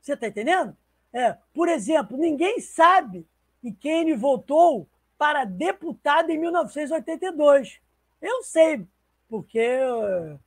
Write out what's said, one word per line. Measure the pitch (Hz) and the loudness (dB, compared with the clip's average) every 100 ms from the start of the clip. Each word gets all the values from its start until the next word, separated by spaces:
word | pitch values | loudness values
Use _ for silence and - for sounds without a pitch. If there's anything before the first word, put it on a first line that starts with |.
Você | - 285 | -8 -6
tá | 226 | -6
entendendo? | 202 233 370 254 - _ _ _ | -6 -2 0 -2 -8 _ _ _
É, | 240 240 - _ | -2 -2 -2 _
por | - 339 | -2 0
exemplo, | 320 196 311 226 254 | 0 0 0 0 -2
ninguém | 330 285 349 453 | -2 0 -2 -2
sabe | - - 330 370 285 185 165 _ _ _ | -8 2 6 6 2 -12 -18 _ _ _
em | 247 | -16
quem | - 285 320 | -8 -2 0
ele | 320 277 | 0 0
votou | 262 262 - 294 339 254 151 _ _ _ | 0 0 2 6 6 4 -8 _ _ _
para | 294 294 | 0 0
deputado | 233 180 339 381 339 247 285 294 330 | -4 -4 -4 -4 -10 -8 0 0 0
em | 311 | -2
mil | 339 | -2
novecentos | 349 294 285 294 | -2 -4 -6 -6
e | |
oitenta | 320 - 330 370 | -6 -6 -6 -6
e | |
dois. | 330 294 277 214 - _ _ _ _ | 2 4 4 2 -16 _ _ _ _
Eu | 349 508 | -6 -6
sei, | - 320 320 294 175 _ _ _ _ | -4 4 4 4 -8 _ _ _ _
porque | 220 - 220 | -12 -8 -2
eu | 233 254 262 240 208 185 160 143 | 0 0 -2 -2 -2 -4 -6 -16